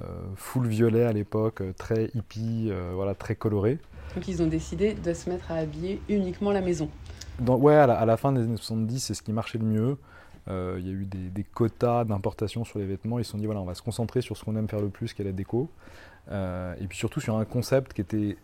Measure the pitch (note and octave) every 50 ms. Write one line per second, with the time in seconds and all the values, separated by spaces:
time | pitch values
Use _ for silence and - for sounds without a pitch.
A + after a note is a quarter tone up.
0 | E2 F2 F2+ F2 F2+ F#2 F#2+ F#2+ - - - C3 B2 A#2 G#2+ G#2+ A#2 A#2 A2 A#2
1 | A#2+ A#2+ A2 G#2 G#2 - - G#2+ A2 A2 - - G2 F#2+ F2+ - - - A2+ A2
2 | A2 - - A2+ G#2 - - G#2+ A2+ A2+ A2+ A2+ A2 A2 G2 F2+ F2+ F2+ F2+ F#2
3 | G2 G2+ G2 - - - A2+ - - A2+ G#2+ G2+ F#2+ A2 C#3 E3 - - - -
4 | - - - F#3 F3 - F#3 E3+ E3+ D#3+ D#3 D#3+ D#3+ - - E3 G3 G#3+ G#3 G#3
5 | - F3 E3+ - - F3+ F3+ F3+ - - E3 E3 D#3+ D#3 D3 D#3 E3+ F#3 G3+ -
6 | - - G#3 G3+ F#3+ F3+ F3 - G3+ G3+ G3+ G3 F#3 F3+ F3 D#3 D#3 D3+ - -
7 | - - - - - - - - B2+ A2+ B2+ A#2+ C3+ D3 D3+ D3+ D3 B2 A#2 E2
8 | A2+ A2 A2+ A2+ - C#3 C3+ C3 A#2 A#2 A#2 G2+ - - A2+ A2+ A2+ G#2+ A#2+ C3+
9 | - - G#2+ - - - G#2+ A2 G#2+ - - A#2 A2 A2 G#2+ G#2+ A2 B2+ C#3+ C#3
10 | - - - - - - - - - - F#2+ F#2 F2+ F2+ F#2 F#2 F2+ F#2 F#2+ G2
11 | G2 F#2+ G2 F#2+ F#2 F#2 F#2 G#2 G2 - - - A#2+ A2 - - - A#2+ A#2+ A#2+
12 | A#2+ G#2+ G#2 G2 G2 A2 - - A2 G2+ - A2+ A#2 - - G#2+ G2+ F#2+ G2 F#2+
13 | - A2 A#2 A#2+ A#2 - - G#2 G#2+ G#2+ G#2+ G#2 F#2 F2+ F2+ - - A#2+ - -
14 | A#2 G#2+ - B2+ A#2+ - G#2+ - - - G#2+ A2 A2 G#2 - G#2 G#2 G2+ G2 -
15 | A#2 A2+ - - G2+ G2 F#2+ F#2+ G2 - - A#2 C#3 D#3+ - - - - - -
16 | - - - - - - - G2+ F#2+ F#2 F2+ F#2 F2+ F2+ F2 - G2+ F#2 - -
17 | - A2 - D#3 - - A2 A2 A2 - - B2 A#2 - C3+ C3+ C3 - - -
18 | G2+ - - G#2+ G#2 G#2 F#2+ -